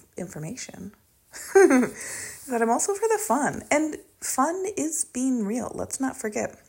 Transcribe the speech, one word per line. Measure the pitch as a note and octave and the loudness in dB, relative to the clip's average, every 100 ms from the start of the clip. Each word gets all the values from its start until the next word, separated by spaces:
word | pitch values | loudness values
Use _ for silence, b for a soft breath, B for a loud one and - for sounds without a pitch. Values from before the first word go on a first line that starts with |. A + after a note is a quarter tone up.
| - - | -14 -12
information, | F3 D#3+ D#3 B3 - - G3 - _ _ _ | -10 -10 -10 -10 -12 -12 -14 -16 _ _ _
<laughs> | - - | -16 4
but | G4 F#4+ C4 A#3 - - - - - - A#3 | 6 8 6 4 -2 -10 -10 -10 -12 -4 0
I'm | A3+ | 2
also | B3 - | 2 0
for | G4+ A4+ | 0 2
the | G#4+ | 2
fun. | - B3+ C4+ - - | 2 2 2 -2 0
And | D4+ D#4 - - _ | 2 2 -2 -12 _
fun | - - C#4+ F#4 F#4+ G#4 | -4 0 2 0 -4 -2
is | D4 D#4+ | -4 -2
being | - B3+ C4 B3+ | -4 -2 0 0
real. | G3 A#3+ - | 0 -2 -4
Let's | - - - | -6 -6 -4
not | C4 - | -4 -4
forget. | A3 A3 G3+ - | -4 -4 -4 -8